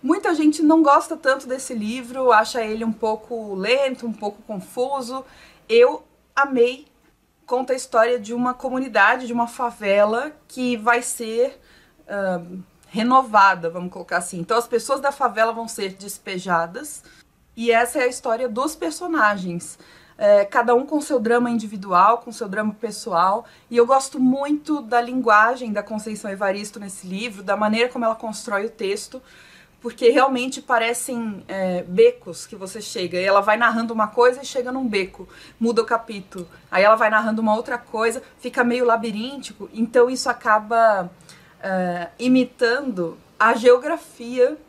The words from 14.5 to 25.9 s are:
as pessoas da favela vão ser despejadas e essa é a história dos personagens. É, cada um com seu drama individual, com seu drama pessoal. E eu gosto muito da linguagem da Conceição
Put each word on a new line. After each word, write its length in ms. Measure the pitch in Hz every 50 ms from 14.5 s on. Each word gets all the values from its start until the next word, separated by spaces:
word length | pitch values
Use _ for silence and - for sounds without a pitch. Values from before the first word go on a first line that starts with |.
| 226 233
as 100 | 233 226
pessoas 320 | 247 233 226 - 269 269
da 100 | 269 277
favela 420 | 269 - 285 240 202 208 226 226 226
vão 140 | 226 233
ser 280 | 220 - - 202 196 185
despejadas 1080 | - 196 202 - - _ 202 190 185 185 190 175 165 165 170 175 240 302 302 - - _ - _ _ _ _ _ _ _ _ _
e 160 | - 226 233 226
essa 260 | 226 240 240 - 302
é 40 | 254
a 60 | 247
história 400 | 254 - - 254 226 233 254 247
dos 280 | 214 226 262 311 311
personagens. 1000 | - 359 330 302 - 349 359 330 302 220 208 208 202 180 185 170 175 - - - _ - _ - - _ _ _ _ 208
É, 220 | 202 208 202 202
cada 300 | 202 - 262 233 226 247
um 100 | 240 269
com 160 | 294 311 294
seu 180 | 294 - 302 247
drama 320 | 214 226 233 240 240 240
individual, 680 | 233 233 220 214 214 202 185 202 185 175 185 208 233 233
com 120 | - 240
seu 160 | 226 - 233
drama 280 | 202 185 208 214 214 208 -
pessoal. 680 | - 220 202 - - 233 185 165 175 190 196 226 226 - _ _ _ _
E 60 | 233 240
eu 80 | 240
gosto 340 | 233 269 269 269 - - 302
muito 640 | 254 254 254 277 277 285 302 302 - - 302 294 240
da 180 | 220 240 240
linguagem 720 | 240 240 254 262 254 226 214 208 214 226 254 254 254 226 208
da 100 | 202 202
Conceição 480 | -